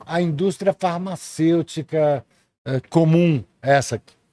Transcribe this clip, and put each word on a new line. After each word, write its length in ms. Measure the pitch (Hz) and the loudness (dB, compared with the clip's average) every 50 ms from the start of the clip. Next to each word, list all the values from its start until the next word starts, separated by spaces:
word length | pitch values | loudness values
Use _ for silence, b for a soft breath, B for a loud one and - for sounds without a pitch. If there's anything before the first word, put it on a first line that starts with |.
| - | -14
a 140 | - 165 175 | -6 -4 -2
indústria 520 | 175 165 151 143 190 196 - - 196 196 - | -2 -2 -2 -2 -2 -2 -2 -2 -2 -2 -2
farmacêutica, 1500 | - 180 175 170 175 185 190 175 - - - - - 156 165 170 170 160 - - 160 139 - 160 156 151 147 143 127 - _ _ _ _ _ _ _ - | 0 -2 -4 -4 -4 -6 -8 -10 -10 -12 -14 -4 0 0 2 2 0 -2 -4 -8 -10 -10 -4 -2 0 2 2 0 -2 -4 _ _ _ _ _ _ _ -8
eh, 160 | 127 135 131 - - | -6 -6 -6 -6 0
comum, 540 | - 165 165 160 160 170 175 170 151 123 - _ _ _ | 0 2 4 4 4 4 4 4 2 0 -4 _ _ _
essa 400 | - 135 139 139 123 - 120 110 _ _ _ _ _ _ | 0 2 2 2 2 -2 -6 -8 _ _ _ _ _ _